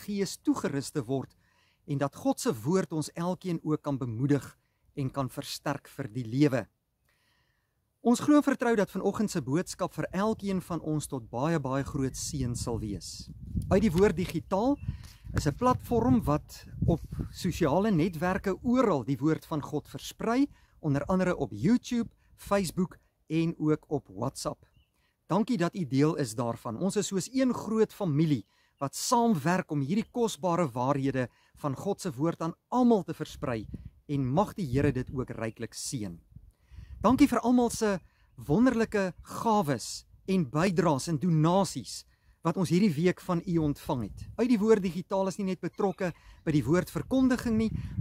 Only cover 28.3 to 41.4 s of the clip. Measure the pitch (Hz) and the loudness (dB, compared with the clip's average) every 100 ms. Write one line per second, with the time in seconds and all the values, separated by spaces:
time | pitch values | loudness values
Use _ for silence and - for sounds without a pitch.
28.3 | 127 - _ _ _ - - - 247 233 | 2 -2 _ _ _ -6 -4 0 4 4
29.3 | 170 147 180 - 151 135 202 - 247 226 | 2 2 0 0 -4 0 -2 -2 -2 -2
30.3 | - 180 170 156 120 127 139 135 131 123 | -2 0 0 0 0 0 0 0 0 -4
31.3 | - _ _ 147 127 196 196 185 120 165 | -8 _ _ -6 -4 -4 -4 -6 -2 -2
32.3 | 160 165 - _ 247 240 220 170 - 151 | -2 -6 -8 _ 2 6 4 2 -6 -10
33.3 | - 135 113 - - - - - 143 127 | -6 -4 -4 -6 -12 -16 -20 -6 -2 0
34.3 | 151 208 - 147 127 147 127 - 127 120 | 0 0 -2 -2 2 2 0 -4 -6 -8
35.3 | 110 113 - 113 - - 127 101 85 - | -6 -8 -6 -10 -10 -8 -8 -8 -10 -18
36.3 | - - _ _ - - - 202 254 285 | -20 -20 _ _ -20 -18 0 2 6 4
37.3 | 247 233 247 233 - 220 190 - _ _ | 4 2 4 2 2 0 0 -4 _ _
38.3 | - 110 175 254 226 220 208 185 - - | -14 0 4 4 4 0 0 -2 -4 -12
39.3 | - 226 208 147 120 - - - - - | -4 2 2 2 -2 -4 -12 -16 -14 -2
40.3 | 190 131 147 196 175 175 131 170 147 180 | 0 2 2 2 4 2 2 0 -2 2
41.3 | 156 | 4